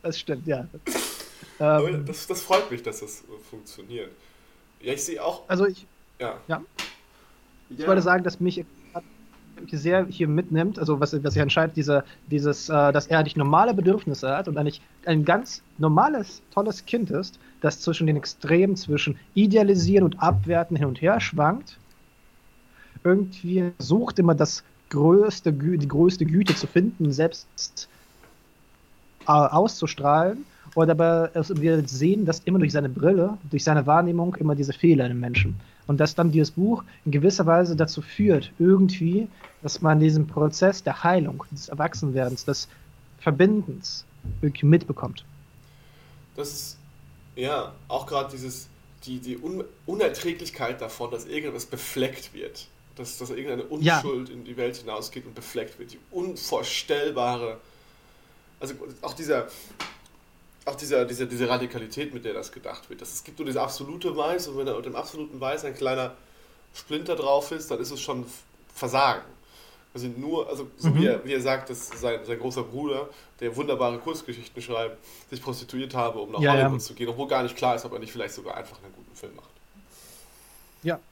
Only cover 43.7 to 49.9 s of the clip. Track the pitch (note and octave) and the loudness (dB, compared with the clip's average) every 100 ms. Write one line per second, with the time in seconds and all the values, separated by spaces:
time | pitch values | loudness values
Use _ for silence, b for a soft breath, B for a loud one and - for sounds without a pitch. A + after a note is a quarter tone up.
43.7 | B2+ - - - - - - D3+ - D3 | -10 -10 -12 -16 -16 -10 -4 -4 2 6
44.7 | E3 - - - - - - - - b | 6 4 -6 -8 -10 -18 -20 -20 -20 b
45.7 | b b b b b - - C#3+ - - | b b b b b -20 -12 -10 -10 -14
46.7 | - - - - - - - C3+ C#3+ G#2+ | -16 -20 -20 -20 -20 -20 -8 -4 -4 -6
47.7 | - - C3+ C3+ C#3+ C3+ C3 B2+ B2 - | -14 -8 -8 -4 -4 -4 -10 -12 -12 -18
48.7 | - - - - B2+ B2 B2 F#3 F#3 - | -20 -20 -20 -12 -12 -10 -10 -8 -8 -10
49.7 | - - | -14 -10